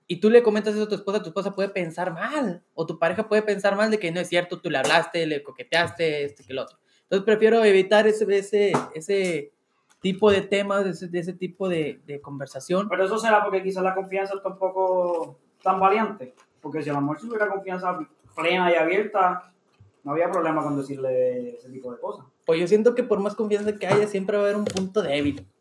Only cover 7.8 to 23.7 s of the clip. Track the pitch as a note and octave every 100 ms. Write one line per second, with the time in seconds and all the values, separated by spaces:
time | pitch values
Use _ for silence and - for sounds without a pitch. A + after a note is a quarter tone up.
7.8 | F#3+ G#3+ G#3+ G#3+ G3 G3 G3 G#3 G3+ F3
8.8 | - D#3+ D#3+ G3 F#3 D#3 C#3+ _ _ _
9.8 | _ _ F#3 F#3 G#3+ G3 G3 G3+ G3+ G3+
10.8 | G3 E3 F3+ F3 E3+ F3+ F3+ F3+ F#3+ E3+
11.8 | D3 - - C#3+ C#3+ C#3 C3+ C3+ - F#3
12.8 | G#3 F3+ G3 G#3+ A3 G#3 G3+ F#3+ F#3 F#3
13.8 | F#3 F#3 F#3 F#3+ G3 G3 F#3 F3+ F#3 F#3
14.8 | F#3 F#3 F3 E3 D3 - _ _ F#3 F#3
15.8 | F#3+ A3 G#3 - B2+ - _ _ D3+ D3+
16.8 | C#3+ C#3+ C#3+ D#3 A#3 G#3+ G#3 F#3+ F3+ F#3
17.8 | F3+ D#3+ D3+ _ _ - E3 F#3 F3+ E3+
18.8 | D#3+ G3 G#3+ G#3 F3+ - - _ _ _
19.8 | _ _ C#3+ D#3 E3+ F3+ D#3+ D#3 D3 C#3
20.8 | C3+ C3+ C3 B2+ B2+ B2 A#2+ - B2+ B2+
21.8 | B2 A#2+ G3 G#3 - _ - E3 E3+ G#3+
22.8 | A#3+ A#3+ A#3+ G#3 G#3 G#3 G#3+ G#3 G#3